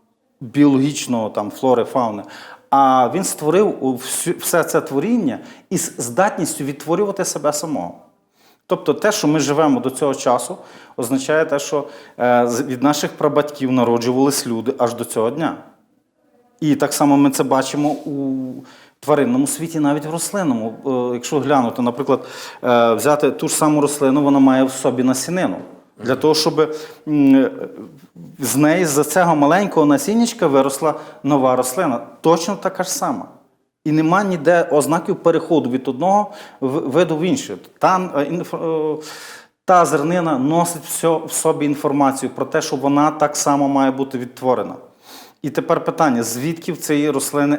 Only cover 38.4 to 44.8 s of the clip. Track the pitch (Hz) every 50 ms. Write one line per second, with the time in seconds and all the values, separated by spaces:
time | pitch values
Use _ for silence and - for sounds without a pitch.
38.4 | 156 - - - 170 160 160 160 156 156 151 156 - - - - - - - -
39.4 | - _ _ _ - - 185 180 - - 151 151 147 160 175 180 170 160 147 123
40.4 | 131 147 160 170 170 170 - 156 - - - - - 165 160 156 156 151 - -
41.4 | - 160 156 160 147 143 143 139 - 147 139 143 139 131 135 - 135 120 - -
42.4 | 135 135 - 156 147 - 156 135 131 139 143 143 147 156 151 - 147 143 - -
43.4 | - 156 143 139 143 139 143 135 135 135 131 135 139 135 - 123 123 120 - -
44.4 | 127 127 123 110 98 - - -